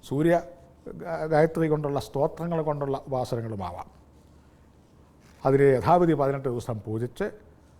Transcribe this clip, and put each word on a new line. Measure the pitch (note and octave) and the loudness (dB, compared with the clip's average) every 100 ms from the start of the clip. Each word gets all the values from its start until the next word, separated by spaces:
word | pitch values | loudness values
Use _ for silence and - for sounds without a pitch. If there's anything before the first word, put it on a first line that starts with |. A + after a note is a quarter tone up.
സൂര്യ | - C3+ E3 E3+ - - - - - | -6 0 2 2 0 -20 -20 -20 -16
ഗാ-, | F3 E3+ D#3+ D#3 | -12 -8 -6 2
ഗായത്രി | D3+ D#3+ D#3+ D#3+ | 4 4 2 0
കൊണ്ടുള്ള | D3+ D3 C#3 | 0 -2 -4
സ്തോത്രങ്ങൾ | - C3+ D#3 D#3+ E3+ E3 | -4 -2 -2 -2 -4 -2
കൊണ്ടുള്ള | D3+ D3 C#3 C3+ - | -2 -2 -4 -4 -4
ഉപാസനകളുമാവാം. | C3 A#2+ A#2+ A2+ G#2 F2+ F#2 - - _ _ _ - _ _ _ _ _ _ - _ - - C#3 | -4 -2 -4 -6 -8 -8 -10 -16 -20 _ _ _ -20 _ _ _ _ _ _ -20 _ -20 -4 2
അതിനെ | C3+ | 4
യഥാവിധി | C#3 B2 C3+ F3 E3+ | 6 4 4 4 4
പതിനെട്ട് | D3+ C#3 C#3 C3+ | 2 0 -2 -4
ദിവസം | A#2+ A#2+ A2 A2 | -6 -6 -8 -6
പൂജിച്ച് | A2 A#2+ - G#3 - - - _ | -6 -6 -6 -8 -8 -20 -20 _